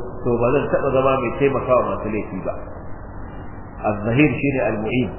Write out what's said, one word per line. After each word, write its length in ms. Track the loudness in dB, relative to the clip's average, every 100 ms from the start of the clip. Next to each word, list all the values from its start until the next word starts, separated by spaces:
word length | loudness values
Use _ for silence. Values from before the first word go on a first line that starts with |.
| -6 -4
to 140 | 0
ba 160 | 2 4
zan 160 | 2 2
taɓa 220 | 2 2
zama 240 | 4 4
mai 180 | 2 0
taimakawa 500 | 2 2 2 2 2
masu 240 | 2 -2 -2
laifi 300 | -4 -4 -6
ba. 140 | -6 -6 -8 -10 -10 -10 -10 -12 -12 -10 -12 -12 -14 -4
Az-zahir 540 | -2 0 2 4 4
shine 300 | 4 0 0
al-mu'in, 460 | 0 0 -2 0 -2